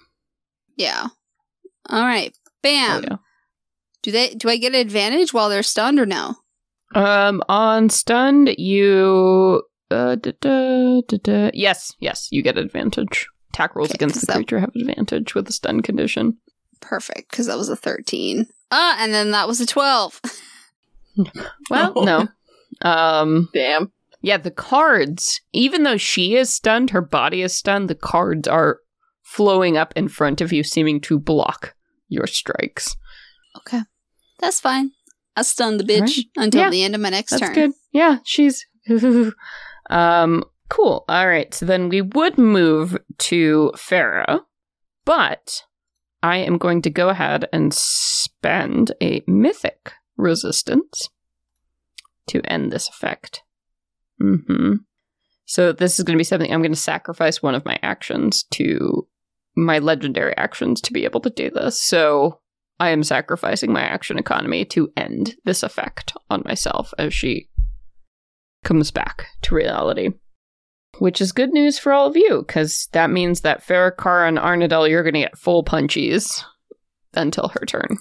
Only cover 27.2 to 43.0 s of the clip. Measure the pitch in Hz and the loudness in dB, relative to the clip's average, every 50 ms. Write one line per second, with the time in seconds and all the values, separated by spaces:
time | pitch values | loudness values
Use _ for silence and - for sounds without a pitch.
27.2 | 123 151 175 180 185 180 - - - 202 196 202 196 170 165 - - - - 170 | 0 0 0 -2 -2 -4 -4 -4 -2 0 0 0 0 -4 -4 -6 -4 -2 0 0
28.2 | 180 190 165 156 147 - - 160 156 147 - - _ _ _ _ _ _ _ _ | 0 0 -2 -2 0 0 2 2 2 2 0 -2 _ _ _ _ _ _ _ _
29.2 | _ - - - 208 202 190 185 185 175 160 151 160 - - 165 156 156 - - | _ -8 -2 2 2 4 4 4 4 2 2 2 0 -2 -2 -4 -4 -4 -2 -2
30.2 | 156 143 139 - 170 165 180 147 147 - - - 156 156 147 147 147 - 160 143 | -2 0 0 0 -2 0 0 0 -2 0 0 0 2 2 0 0 0 0 0 0
31.2 | 147 - 156 143 - - - - - - - _ _ _ _ _ _ - - - | 0 0 0 0 0 0 -4 -6 -10 -16 -18 _ _ _ _ _ _ -10 -6 -6
32.2 | - - - - - - - - - - - - - - - - - - - - | -4 -4 -4 -6 -6 -6 -6 -6 -6 -6 -6 -8 -8 -8 -10 -10 -14 -18 -20 -20
33.2 | - - _ _ _ _ - - - - 247 240 220 - _ _ _ _ _ _ | -20 -20 _ _ _ _ -20 -20 -10 -6 -6 -6 -6 -8 _ _ _ _ _ _
34.2 | _ _ _ _ 359 359 370 - - 269 262 262 269 269 - _ _ _ _ _ | _ _ _ _ -4 -2 -2 -2 -2 -2 0 0 -2 -4 -6 _ _ _ _ _
35.2 | _ _ - 220 226 - - - 240 226 214 208 196 208 214 214 208 247 294 277 | _ _ -6 -4 -2 -2 0 0 0 0 0 -2 0 2 2 2 2 2 0 -2
36.2 | 226 - - 302 226 214 208 294 381 392 349 185 190 196 208 208 208 196 185 196 | -4 -6 -4 -2 0 2 4 4 4 4 2 2 0 0 -2 -2 -2 -2 -2 -2
37.2 | 220 - - 262 220 170 - 311 302 277 277 _ _ _ - 285 330 330 285 240 | -2 -2 -2 -2 -2 0 2 2 2 2 0 _ _ _ 2 4 4 4 4 2
38.2 | - - - - 294 285 262 - - - _ _ _ 214 226 226 226 254 233 240 | -2 -2 2 4 4 4 2 0 -6 -18 _ _ _ 0 2 4 4 4 6 4
39.2 | 233 220 208 - - - - - - - - - - - - 170 170 170 170 170 | 4 2 0 -6 -12 -20 -18 -18 -18 -20 -20 -20 -6 -2 2 2 4 4 6 4
40.2 | 165 165 165 165 - - _ _ _ - - - 415 233 - - - - 165 180 | 4 4 2 2 0 -4 _ _ _ -4 0 2 4 4 2 0 -2 -2 0 2
41.2 | 185 185 175 156 - - - - 175 175 185 185 180 175 180 196 196 190 - 294 | 2 2 2 2 0 -4 -6 -4 -2 0 0 0 0 0 0 0 0 0 0 0
42.2 | 320 349 - - 240 220 208 190 170 160 156 156 160 180 180 - | 0 2 4 4 6 6 6 6 6 4 4 2 2 -2 -4 -8